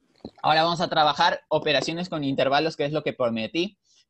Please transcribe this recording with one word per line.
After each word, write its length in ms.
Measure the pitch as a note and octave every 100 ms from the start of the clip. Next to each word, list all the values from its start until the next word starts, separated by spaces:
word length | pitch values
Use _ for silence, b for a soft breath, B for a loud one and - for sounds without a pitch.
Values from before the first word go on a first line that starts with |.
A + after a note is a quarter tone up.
| _ _ - _
Ahora 220 | C#3+ D#3
vamos 180 | E3 E3
a 80 | E3
trabajar 520 | E3 D3+ D3 F3 - -
operaciones 600 | D#3 D#3 C3+ D#3+ E3 F3+
con 140 | D#3+
intervalos, 520 | C#3 C3+ C3 C#3+ D#3 D#3
que 100 | C#3+
es 60 |
lo 120 | D3+
que 100 | D3
prometí, 640 | - A#2+ A2+ A2 E3 G3 _ b b